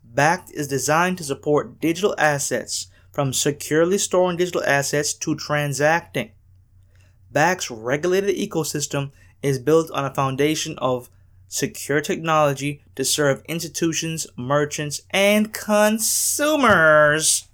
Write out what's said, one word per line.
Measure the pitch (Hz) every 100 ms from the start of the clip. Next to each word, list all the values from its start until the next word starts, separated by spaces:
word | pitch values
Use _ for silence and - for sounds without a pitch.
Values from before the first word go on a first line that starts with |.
| -
Bakkt | - 147 185 -
is | - 143
designed | 139 135 165 180 180
to |
support | 143 139 - 147 113 -
digital | 156 165 202 -
assets | 151 143 - 123 - - - _ - -
from | 139
securely | 127 147 143 - 151 170 202
storing | - 180 180 175
digital | 175 170
assets | - 143 139 147 143
to | - - 147
transacting. | - 147 147 135 147 165 - 139 117 _ _ - _ - _ - - _ -
Bakkt's | 139 165 185 -
regulated | 117 113 147 175 185 196
ecosystem | 185 196 165 151 151 143 143 139 - - _
is | 143 131
built | 123 160 160
on | 139 139
a |
foundation | 139 135 131 151 156 160 -
of | 131 127 127 - _ - -
secure | - 131 - - 147
technology | 151 165 165 156 147 135 143 143 _ -
to |
serve | 131 - 143 131 -
institutions, | 165 165 - 165 156 165 160 - -
merchants, | 123 147 147 - 147 147 _
and | 190 202 214 214
consumers. | - - 208 214 220 220 - - - 294 302 247 185 160 151 151 151 156 - -